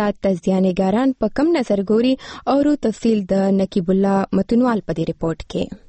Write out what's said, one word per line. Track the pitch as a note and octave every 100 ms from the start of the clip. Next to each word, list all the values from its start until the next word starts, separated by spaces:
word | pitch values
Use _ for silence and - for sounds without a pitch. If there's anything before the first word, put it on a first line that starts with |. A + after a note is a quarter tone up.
ته | G#3 - G3
تجزیه | F3+ - F#3 F#3+
نګاران | F3+ F#3+ G#3+ C4+ C4
په | G#3+ -
کم | D#4 E4
نظر | - G3+ F#3+
ګوري، | G#3+ B3+ C4 - - -
او | C#4 D4
رو | D4 A3+
تفصیل | G3+ A#3 G#3+ F#3
د | G3 G3 G3
نقیب | F#3+ G3+ F3 F#3+
الله | G3 G3 - F#3+
متونوال | G3 A#3+ B3 A3 -
په |
دې | D#3+ E3
ریپورت | - E3 D#3+ -
کې. | F3+ - F#3+